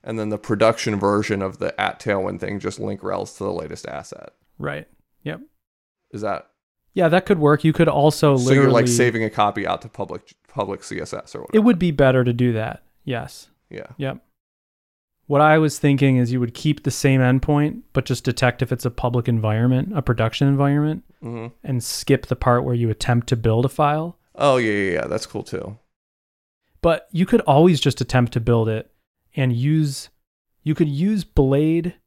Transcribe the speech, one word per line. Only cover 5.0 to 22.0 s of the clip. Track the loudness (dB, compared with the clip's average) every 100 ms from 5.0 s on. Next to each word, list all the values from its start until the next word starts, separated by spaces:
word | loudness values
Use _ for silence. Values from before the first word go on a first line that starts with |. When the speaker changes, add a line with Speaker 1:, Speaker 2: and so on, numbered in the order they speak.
| _ _
Speaker 2:
Yep. | -14 -14 -18 _ _ _ _ _ _
Speaker 1:
Is | -10
that | -8 -8 -10 _ _ _ _
Speaker 2:
Yeah, | 0 2
that | 2 0
could | 2
work. | 2 4
You | 2
could | 2 2
also | 4 2 4 2 4
Speaker 1:
So | 4
you're, | 4
like, | 6 4
Speaker 2:
literally | 4
Speaker 1:
saving | 2 2 2
a | -4
copy | 0 0 0 -4
out | -6
to | -8
public, | -12 -10 -10 _ _ _
public | -8 -6 -6
C | -10 -10
S | -8
S | -12 -12
or | -16
whatever. | 0 2
Speaker 2:
It |
would | 4 2
be | 0
better | 2 4 4
to | 0
do | 0 0
that. | 0 -6 -10 _ _
Yes. | -8 -8 -8 -18 -20 _ _
Speaker 1:
Yeah. | -16 -16 -10
Speaker 2:
Yep. | -8 -10 _ _ _ _ _ _ _ _ _ _ _
What | 4
I | 6 6
was | 2 2
thinking | 2 4 4 4
is | 2
you | 0
would | -4
keep | -2 -2 -2
the | -4
same | 0 2 4
endpoint, | 4 2 2 0 0 -4 -6
but | -6
just | -2 -4
detect | -4 0 0 0
if | -4
it's | -4
a | -4
public | -4 -2 -2 0
environment, | 0 0 0 2 0 -2 -4
a |
production | -2 0 -2 0 0
environment, | 2 2 2 0 -4 _ _
Speaker 1:
Mm-hmm. | -12 -10 -12 _
Speaker 2:
and | -6 -6
skip | -6 -10